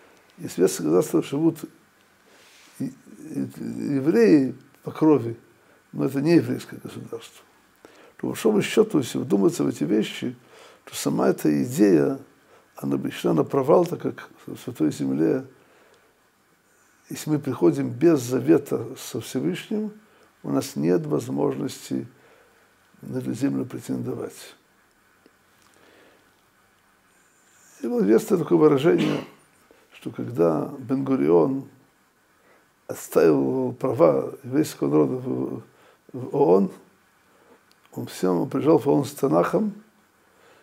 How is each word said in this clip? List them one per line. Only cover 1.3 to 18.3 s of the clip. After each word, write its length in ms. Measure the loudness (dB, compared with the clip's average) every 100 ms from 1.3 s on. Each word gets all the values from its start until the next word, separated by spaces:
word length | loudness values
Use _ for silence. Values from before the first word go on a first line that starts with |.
| 0 0 -2 -8 -20 _ _ _ _ _ _ -20 -20 -20 -10
и, 60 |
и, 540 | -10 -12 -20 -20 -12 -8 -8 -8 -10 -6 -4
евреи 600 | -2 2 4 6 6 4 -4 -18 _
по 80 | -14
крови, 480 | 0 4 4 2 -10 _ _ _ _ _
но 140 | -4
это 160 | -4 0
не 160 | 4 4
еврейское 400 | 4 -4 -10 -16
государство. 680 | -14 -14 -14 -14 -16 -20 _ _ _ _ -20 -20 -20 -10
По 120 | -8
большому 340 | -2 2 2
счёту, 340 | 2 2 2 0
если 220 | -2 -6
вдуматься 440 | -2 2 2 0
в 40 | -2
эти 160 | -2
вещи, 520 | -2 0 -2 -6 -10 -10 _ -20 -20 -20
то 100 | -16
сама 340 | -8 -4 0 0
эта 340 | 0 0 0
идея, 540 | -2 2 4 6 2 -2 -10 _ _ _ _ -10
она 180 | -4
обречена 380 | -4 -4 -4 0
на 100 | 0
провал, 420 | 0 0 4 4
так 160 | 2 -4
как 280 | -8 -8 -14 -20 -16
в 100 | -14
Святой 340 | -12 -2 -2
Земле, 540 | -2 -4 0 0 0 -6 -18 _ _ _ _ _ _ _ _ _ _ _ _ _ _ -14
если 200 | -10 -2
мы 100 | -2
приходим 500 | -2 2 2 2 -2
без 320 | 2 4 4
завета 640 | 0